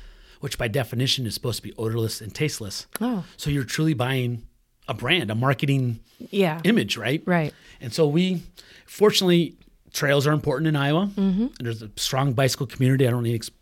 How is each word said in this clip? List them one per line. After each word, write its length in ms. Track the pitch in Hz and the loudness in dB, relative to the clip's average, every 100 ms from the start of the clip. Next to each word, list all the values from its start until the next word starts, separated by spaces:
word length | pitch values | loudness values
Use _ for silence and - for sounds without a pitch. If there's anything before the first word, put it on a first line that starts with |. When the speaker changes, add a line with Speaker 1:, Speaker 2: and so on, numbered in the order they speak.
| - - - - | -20 -20 -20 -12
Speaker 1:
which 180 | 139 - | -10 -4
by 120 | 120 | -2
definition 560 | 117 113 123 131 - 117 | -2 -2 -2 -2 0 -4
is 80 | |
supposed 240 | - - 107 | -6 -6 -6
to 60 | |
be 100 | 101 - | -8 -6
odorless 440 | 110 113 113 - | -4 -2 -2 -4
and 120 | 107 | -10
tasteless. 540 | - 147 - 101 - - - | -4 -4 -4 -10 -12 -12 -6
Speaker 2:
Oh. 240 | 233 220 160 - | -4 -4 -6 -8
Speaker 1:
So 140 | 151 | -4
you're 160 | 143 127 | -2 -2
truly 280 | - 156 | 0 0
buying 500 | 139 123 131 123 120 - _ _ _ - | 0 0 0 -2 -4 -10 _ _ _ -10
a 60 | 110 | -6
brand, 340 | 120 175 110 | 0 0 2
a 60 | 110 | 0
marketing 640 | 127 135 143 139 127 113 - - - | 0 2 2 0 0 -4 -10 -20 -6
Speaker 2:
Yeah. 280 | 196 180 160 | 0 0 2
Speaker 1:
image, 340 | 160 226 107 - | 2 2 2 -2
right? 240 | 107 156 - | -2 -2 0
Speaker 2:
Right. 280 | 175 151 - - - | 0 0 -6 -20 -14
Speaker 1:
And 140 | 123 | -8
so 140 | 135 151 | 2 2
we, 340 | 151 185 180 - - - - - | 4 2 0 -6 -20 -20 -20 -12
fortunately, 680 | - 208 - 185 175 156 - - _ _ | 2 4 4 4 4 4 -4 -20 _ _
trails 320 | - 147 143 139 | -4 2 4 4
are 80 | |
important 340 | 151 147 135 160 | 2 0 0 0
in 80 | 151 | 2
Iowa. 360 | 139 156 202 202 | 2 2 0 0
Speaker 2:
Mm-hmm. 320 | 196 185 233 - | 0 2 -2 -4
Speaker 1:
There's 240 | 120 113 | -8 -8
a 80 | 110 - | -10 -8
strong 380 | - 131 143 | -4 0 0
bicycle 320 | 120 135 - 131 | 2 0 0 -6
community. 420 | - 131 131 127 | 0 2 4 4
I 40 | |
don't 100 | 123 | 2
need, 120 | 117 117 | 0 -2
ex-, 160 | - _ | -6 _